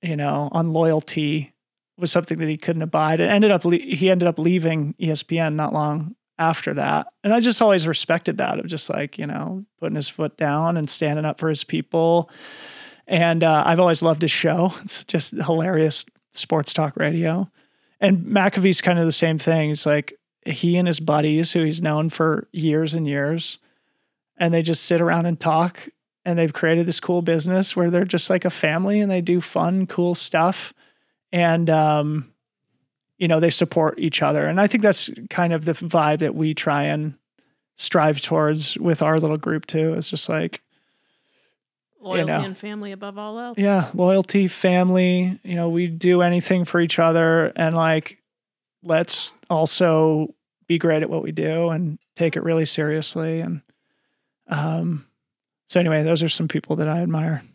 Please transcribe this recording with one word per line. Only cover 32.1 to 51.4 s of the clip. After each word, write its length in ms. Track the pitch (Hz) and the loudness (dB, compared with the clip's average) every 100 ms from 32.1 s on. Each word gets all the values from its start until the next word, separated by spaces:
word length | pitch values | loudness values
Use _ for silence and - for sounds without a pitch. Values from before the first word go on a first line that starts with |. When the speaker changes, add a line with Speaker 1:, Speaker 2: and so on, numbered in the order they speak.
| 151 135 _ _ _ _ _ _ _ _ _ | -4 -8 _ _ _ _ _ _ _ _ _
Speaker 1:
you 100 | 175 | 2
know, 120 | 160 | 4
they 100 | 165 | 4
support 480 | - 165 - 156 - | 2 0 2 0 0
each 220 | 165 - | -4 0
other. 240 | 147 147 151 | 0 0 0
And 140 | 170 | 2
I 60 | 202 | 2
think 160 | 240 | 4
that's 260 | 208 190 - - - | 2 2 -2 -6 -10
kind 220 | - 175 | -2 0
of 120 | 165 | 0
the 80 | 156 | -2
vibe 460 | 160 170 170 151 151 | -4 -2 0 2 0
that 160 | 151 | -2
we 200 | - 156 | -2 -2
try 280 | 151 - 143 | -2 -2 -2
and 300 | 147 151 151 139 _ _ _ _ _ _ | -2 -2 -4 -8 _ _ _ _ _ _
strive 440 | - 180 156 147 | 0 2 2 2
towards 560 | - 160 151 156 151 - | -2 0 0 0 -4 -2
with 220 | 170 160 | 0 2
our 160 | 156 160 | 2 2
little 180 | 156 151 | 2 -2
group 280 | 160 160 - | -2 -4 -4
too. 280 | 160 160 | -2 -2
It's 160 | 165 165 | -2 -4
just 180 | 170 - | -6 -4
like, 320 | 156 165 - _ _ _ _ _ _ _ _ _ _ _ _ _ _ | -4 -4 -8 _ _ _ _ _ _ _ _ _ _ _ _ _ _
you 80 | 208 | -6
Speaker 2:
Loyalty 200 | 185 160 | -2 -2
Speaker 1:
know. 80 | 156 | -2
Speaker 2:
and 120 | 143 190 | -4 -8
family 360 | 208 208 202 | -12 -12 -12
above 260 | 196 202 202 | -12 -14 -12
all 180 | 214 220 | -12 -12
else. 180 | 240 226 | -12 -2
Speaker 1:
Yeah, 320 | 202 196 151 | 2 2 0
loyalty, 520 | 185 180 190 180 202 190 | 0 4 4 2 2 0
family, 920 | - 190 180 185 185 180 180 180 190 | 0 2 4 4 4 2 2 0 -4
you 140 | - 175 | -6 -4
know, 140 | 170 | -2
we 180 | 170 175 | -2 -2
do 340 | 165 180 180 | 0 2 4
anything 420 | 175 175 - 185 | 4 2 0 0
for 160 | 170 175 | 0 0
each 200 | 170 - | 0 2
other, 460 | 165 165 165 165 160 - | 4 4 4 4 0 0
and, 180 | 165 | -2
like, 480 | 165 160 160 156 - _ _ _ _ _ _ | 2 2 0 -2 -18 _ _ _ _ _ _
let's 500 | 175 160 170 - - - _ | 0 0 0 -2 -2 -4 _
also 840 | 165 156 - 180 160 160 156 156 - _ _ _ | 0 0 2 2 4 4 2 -2 -8 _ _ _
be 100 | 170 | 0
great 240 | 170 156 | 2 0
at 80 | 156 | 0
what 140 | 165 | -4
we 80 | - | -6
do 360 | 160 | -4